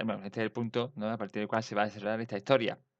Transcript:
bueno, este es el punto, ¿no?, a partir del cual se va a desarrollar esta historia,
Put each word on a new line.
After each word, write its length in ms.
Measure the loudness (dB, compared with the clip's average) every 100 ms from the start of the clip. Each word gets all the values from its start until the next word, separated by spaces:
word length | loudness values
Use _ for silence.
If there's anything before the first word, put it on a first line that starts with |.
| 2
bueno, 180 | -2
este 180 | -4 -2
es 20 |
el 80 | -2
punto, 420 | -2 -2 0 -2 -2
¿no?, 140 | -4
a 80 | -2
partir 240 | -4 -4
del 60 | 0
cual 160 | 0
se 100 | 0
va 80 | 2
a 40 | 2
desarrollar 360 | 0 -2 -2
esta 160 | -2 -2
historia, 400 | 4 6 4 -2 _ _